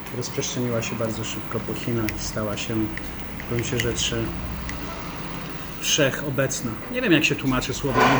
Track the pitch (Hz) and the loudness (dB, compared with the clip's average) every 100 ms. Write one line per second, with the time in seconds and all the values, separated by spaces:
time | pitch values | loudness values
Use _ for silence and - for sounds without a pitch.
0 | - 117 - - - 127 123 113 113 117 | -8 -6 -4 -2 -2 0 0 0 0 -2
1 | 113 110 110 113 - 120 - 113 - 117 | -2 -2 -4 -6 -4 -4 -4 -4 0 0
2 | 107 98 - 113 107 101 - 110 107 - | 2 0 -2 -2 -2 -2 0 0 0 -2
3 | - - - - - 120 113 123 117 113 | -6 -8 -8 -6 -2 0 2 2 2 0
4 | - 117 113 - - - - - - - | 0 0 -2 -2 -4 -4 -6 -6 -6 -6
5 | - - - - - - - - - - | -6 -6 -6 -6 -6 -8 -8 -4 2 4
6 | 135 - 147 135 135 - 120 107 - 123 | 4 2 0 0 0 0 -2 -4 -4 0
7 | 131 147 - 139 135 127 127 117 139 123 | 4 6 6 2 2 2 2 0 2 6
8 | 127 | 6